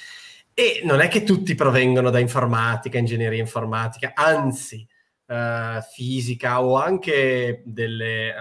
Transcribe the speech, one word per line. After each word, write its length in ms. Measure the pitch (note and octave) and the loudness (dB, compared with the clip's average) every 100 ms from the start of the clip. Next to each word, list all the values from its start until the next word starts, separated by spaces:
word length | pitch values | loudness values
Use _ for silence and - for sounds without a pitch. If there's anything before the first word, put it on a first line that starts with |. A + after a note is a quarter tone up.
| - - - - _ | -20 -20 -20 -20 _
e 260 | - A#3 - | 2 2 2
non 160 | E3+ C#3 | 2 4
è 80 | E3+ | 4
che 160 | G#3+ | 2
tutti 300 | G#3 F3+ F#3 | 2 2 2
provengono 560 | - C3+ B2+ B2+ B2+ B2 | 2 2 4 4 4 4
da 80 | A#2+ | 2
informatica, 800 | A#2+ C3 A#2+ A2+ A#2 A2+ B2+ B2 | 2 0 0 0 0 -2 -4 -2
ingegneria 400 | A#2 A#2 A2+ A2+ | -2 0 -2 -2
informatica, 760 | A2 - A2+ A2+ A2+ - C3 | -4 -6 -4 -4 -4 -6 -8
anzi, 720 | - D#3 D3+ C#3 - - A2 A2+ _ _ _ - | 2 2 4 0 -4 -10 -14 -18 _ _ _ -10
eh, 540 | A#2+ A#2 A#2 A2+ A2+ A2 | -6 -4 -4 -4 -8 -10
fisica 720 | - B2 C3 B2 A#2+ B2+ B2 | -10 -6 -4 -4 -4 -2 0
o 140 | B2+ C3 | 2 2
anche 880 | D#3+ F#3+ E3+ C#3+ C3+ B2+ A#2+ A#2+ | 2 -2 0 2 2 2 -2 -4
delle, 680 | A#2+ A2 A2+ A2+ A2+ A2 A2 - | -10 -6 -6 -4 -4 -4 -4 -8